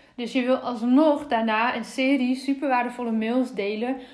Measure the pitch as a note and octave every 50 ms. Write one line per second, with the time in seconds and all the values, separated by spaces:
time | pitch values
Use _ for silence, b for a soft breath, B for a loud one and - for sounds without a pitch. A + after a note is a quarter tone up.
0 | b b b - A#3+ - - C4 A#3+ B3+ C4 B3+ - - A#3+ A3 A3+ B3 B3+ C#4
1 | D#4+ D#4 C#4+ D4 D4 - A#3+ A3+ A3+ A3+ G#3+ G#3+ A3+ - - A#3 G#3+ - - C4+
2 | C4 C4 C#4+ B3+ B3 B3 C4 C4 - C#4 C#4 C4+ D4+ C#4 B3+ B3 A#3+ A#3+ A#3+ -
3 | A#3+ A#3 A3+ A3 A3 A3 A#3+ C4 B3 - - F#3+ G3 G3+ G#3+ G#3+ A#3+ B3 C4+ B3+
4 | B B